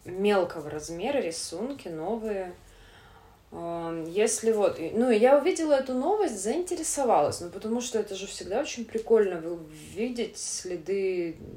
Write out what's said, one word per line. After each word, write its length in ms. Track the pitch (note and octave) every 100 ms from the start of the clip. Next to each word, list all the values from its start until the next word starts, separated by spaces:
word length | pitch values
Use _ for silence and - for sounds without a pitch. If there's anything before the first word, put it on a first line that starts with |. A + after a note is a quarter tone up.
| -
мелкого 640 | F#3 G3+ G3 E3+ E3 D3+
размера 480 | D3+ D3+ E3+ A3 C#4+
рисунки, 680 | F3+ E3 - E3 A#3+ C#4 F#3
новые. 640 | D#3+ E3+ A3+ A3 G3 F#3 F3 - - - - - - - _ _
Эм, 520 | E3 E3+ E3+ E3 E3 D#3+
если 460 | F#3 A3+ - A3+
вот, 260 | G#3+ F#3 -
и, 120 | D#3+ G#3+
ну, 140 | B3+
я 260 | G#3+ B3 C#4+
увидела 360 | D4+ F4+ D#4+
эту 200 | C4+ C4
новость, 480 | B3+ D4 G#4+ F4 G#3
заинтересовалась, 1000 | G3+ D4+ F4+ F4 D#4+ - B3+ F3 D3 -
ну, 80 | F3
потому 320 | F3+ A3 A#3
что 180 | A#3+ A3
это 160 | G#3 F#3+
же 100 | G3
всегда 360 | - F3+ G#3+
очень 240 | D#4 - A3+
прикольно 560 | A3 - A3+ G3 E3+
вы-, 180 | D#3+ E3+ D#3 D#3 D#3 F3+
видеть 420 | B3 A#3 G#3+ -
следы 960 | - - F#3 F3 D#3 G3 F#3+ F3+ E3+ D#3+ -